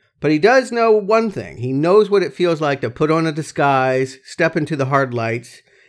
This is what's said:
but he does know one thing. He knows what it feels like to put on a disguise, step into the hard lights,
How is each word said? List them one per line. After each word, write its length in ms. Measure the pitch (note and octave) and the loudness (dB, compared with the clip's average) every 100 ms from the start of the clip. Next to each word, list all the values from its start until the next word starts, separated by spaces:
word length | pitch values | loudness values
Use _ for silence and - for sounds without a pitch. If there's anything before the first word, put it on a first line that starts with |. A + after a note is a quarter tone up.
| _ - | _ -6
but 100 | C#3+ | -2
he 80 | D3+ | 2
does 320 | F#3+ C4 B3 | 4 4 2
know 220 | A#3 A3+ | 0 2
one 380 | G#3+ G3 A3 A3+ | 2 4 0 0
thing. 260 | C#3+ F2+ C#2 | -6 -12 -8
He 160 | B2 | -4
knows 380 | C3+ E3 G#3 G3 | -2 4 4 4
what 120 | G3+ | 0
it 120 | D#3+ | -2
feels 260 | - F3 D#3 | -2 -2 0
like 220 | D3+ C#3 | -2 -2
to 80 | A#2 | -4
put 200 | - D#3 | -2 0
on 160 | G#3+ E3 | 0 -2
a 60 | |
disguise, 840 | D3+ D3+ - C#3+ C3+ C3 C3 C3 - | -4 -8 -2 0 2 0 0 -2 -8
step 320 | - - E3 | -14 -2 -2
into 220 | E3 D3 D3 | -2 -4 -4
the 80 | |
hard 300 | C3+ C#3 C3 | 0 0 0
lights, 480 | A#2+ A2+ A#2+ A#2+ - _ _ | -2 -4 -6 -10 -20 _ _